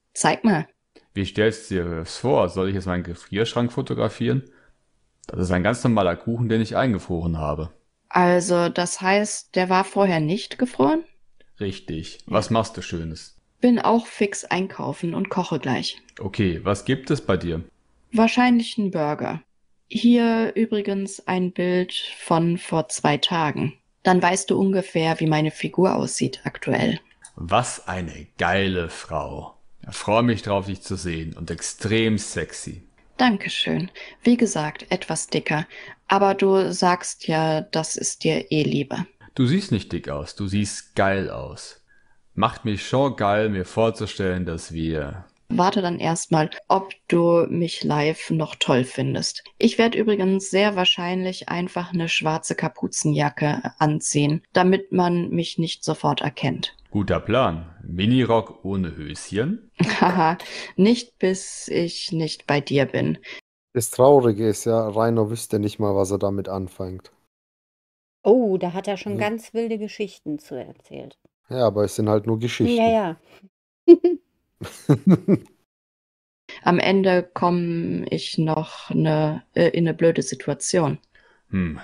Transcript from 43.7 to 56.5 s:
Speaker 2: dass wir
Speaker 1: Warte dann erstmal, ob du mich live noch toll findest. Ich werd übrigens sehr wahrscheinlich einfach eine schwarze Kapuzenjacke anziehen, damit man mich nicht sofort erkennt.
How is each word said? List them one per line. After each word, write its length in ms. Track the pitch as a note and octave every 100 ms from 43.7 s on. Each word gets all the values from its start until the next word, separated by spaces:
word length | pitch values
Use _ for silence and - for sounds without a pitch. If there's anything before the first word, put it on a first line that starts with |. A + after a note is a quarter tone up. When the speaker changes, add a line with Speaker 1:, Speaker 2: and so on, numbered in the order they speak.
| - A2+ G#2+ G#2 - F#2+ F2+ F2
Speaker 2:
dass 260 | E2 -
wir 540 | D#2+ D#2+ D#2 C#2+ F#2+ - _ -
Speaker 1:
Warte 280 | A#3 F3+ G3+
dann 160 | F3+ F3
erstmal, 500 | D#3+ E3 - E3 D#3 - -
ob 240 | F#3+ F#3+ - -
du 380 | E3+ E3+ E3+ -
mich 380 | E3+ E3+ -
live 460 | D3+ D3 D3 D#3+ -
noch 240 | E3 D3+
toll 300 | - - C3
findest. 600 | B2+ - C3+ C3 - - - -
Ich 180 | A#3 A3+
werd 180 | A#3
übrigens 540 | A#3 G#3+ G3+ F#3 F#3+ F#3+
sehr 260 | F#3 G#3 G3
wahrscheinlich 720 | F3+ - F3 F#3 F#3 F#3 -
einfach 420 | E3+ F3+ - F3
eine 160 | F3 E3
schwarze 460 | - D#3 D#3+ -
Kapuzenjacke 1200 | - D#3+ - F3+ - D#3 D3 D3 - D3+ D#3 - -
anziehen, 640 | D#3 D3+ - D3 D3 D#3 _
damit 380 | F#3 F#3 F#3+ -
man 360 | F#3 F3+ F3 E3+
mich 300 | E3+ E3 -
nicht 260 | E3 -
sofort 380 | - D#3 D3+ C#3+
erkennt. 520 | D3 - D3